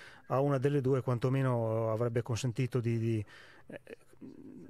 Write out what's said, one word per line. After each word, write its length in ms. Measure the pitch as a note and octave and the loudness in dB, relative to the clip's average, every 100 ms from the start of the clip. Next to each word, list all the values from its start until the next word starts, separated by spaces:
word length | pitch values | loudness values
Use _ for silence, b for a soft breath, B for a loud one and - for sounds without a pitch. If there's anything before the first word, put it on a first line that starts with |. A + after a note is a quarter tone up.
| B B B | B B B
a 100 | C3 | 0
una 180 | C#3+ C#3 | 2 2
delle 220 | C#3 C#3+ | 2 2
due 180 | B2+ C3+ | 2 2
quantomeno 880 | B2 A#2+ C3 C3+ C3 A#2+ A2+ A2 A2+ | 2 0 2 2 2 2 0 0 0
avrebbe 320 | A2 A#2+ A#2 | 0 0 -2
consentito 580 | A2+ A2+ B2+ A#2 B2+ B2+ | -2 -2 -2 0 0 0
di, 180 | A#2 A#2 | 0 0
di, 260 | A2+ A2 G#2 B B B B | 2 0 -2 B B B B
eh, 120 | - - - - - - - - G2+ | -18 -16 -20 -20 -20 -20 -18 -18 -18